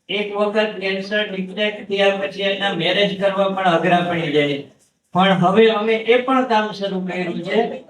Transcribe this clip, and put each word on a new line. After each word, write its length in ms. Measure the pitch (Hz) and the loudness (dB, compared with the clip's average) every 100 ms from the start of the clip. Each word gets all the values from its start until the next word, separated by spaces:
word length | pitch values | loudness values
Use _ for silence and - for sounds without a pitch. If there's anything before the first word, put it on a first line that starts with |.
| - | -8
એક 260 | 196 208 202 | -6 -4 -2
વખત 440 | 208 214 214 180 | 0 0 0 -2
કેન્સર 480 | 190 190 196 214 202 | -4 -4 -4 -4 -2
ડિટેક્ટ 640 | 190 185 202 208 208 196 | -4 -6 -4 -4 -4 -4
થયા 200 | 196 196 | 0 2
પછી 320 | 196 196 190 | 2 -2 -4
એના 320 | 196 190 196 | -4 -2 -2
મેરેજ 480 | 180 160 190 196 190 | -2 0 2 0 0
કરવા 280 | 196 196 190 | 0 0 0
પણ 140 | 190 | 0
અઘરા 340 | 185 165 175 175 175 | 2 2 4 2 2
પડી 220 | 170 156 | -2 0
જાય. 320 | 147 143 139 - _ _ _ _ | 0 0 -2 -8 _ _ _ _
પણ 200 | 175 190 | 2 4
હવે 360 | - - 202 226 | 4 4 6 6
અમે 240 | 214 220 | 4 0
એ 280 | 220 220 247 | 0 2 2
પણ 240 | 254 262 254 | 2 0 2
કામ 260 | 214 214 | 0 0
શરૂ 300 | 185 196 185 | -4 -6 -4
કર્યું 400 | 180 180 170 170 | -6 -6 -6 -6
છે 260 | 165 208 247 - - | -2 0 0 -4 -14